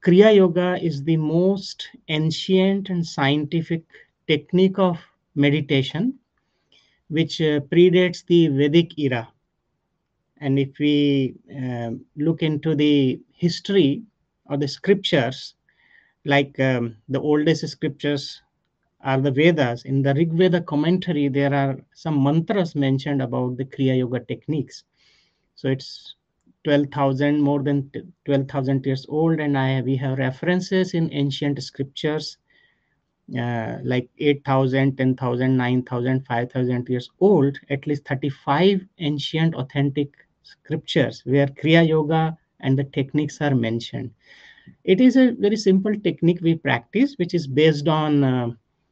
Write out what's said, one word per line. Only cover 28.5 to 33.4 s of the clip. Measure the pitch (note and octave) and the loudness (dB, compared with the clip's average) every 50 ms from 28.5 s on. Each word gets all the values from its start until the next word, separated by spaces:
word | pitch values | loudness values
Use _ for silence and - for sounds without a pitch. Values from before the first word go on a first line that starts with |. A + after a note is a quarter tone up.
| - C#3+ B2+ C3+ C#3 C3+ C3 | -6 -4 -2 -2 -2 -2 -2
years | C#3 C3 C3 - - | -2 -4 -4 -6 -6
old, | C#3+ D3+ D#3+ E3 E3 D#3 | -2 0 0 0 0 0
and | D3+ D3 C#3+ C3+ | 0 0 0 0
I | C3 C3 | 0 0
have, | C3+ C3 A#2+ | 0 -2 -2
we | B2+ C3+ | -2 -2
have | B2+ C#3+ C3 C3 C3+ | -2 -2 -4 -4 -2
references | C3 C3 C3 - - E3+ F3+ F#3 F#3 - G3 F#3 F#3 F#3 - | -4 -4 -4 -4 -2 -2 -2 -2 -2 -2 0 0 0 0 -2
in | E3+ E3 D3 | -2 -2 -2
ancient | C#3+ C#3+ C#3 C#3+ C3+ - D3+ C#3+ C#3+ C#3 | -2 -2 -2 -2 -2 -4 -4 -4 -4 -4
scriptures, | C3+ - - - C#3 C#3 _ - - D#3 D3+ D#3 D#3 - - _ _ _ _ _ _ _ _ _ _ _ _ _ _ _ _ _ _ - - | -8 -12 -10 -10 -10 -10 _ -6 -4 -4 -4 -4 -6 -10 -16 _ _ _ _ _ _ _ _ _ _ _ _ _ _ _ _ _ _ -10 -8
uh, | A#2+ | -6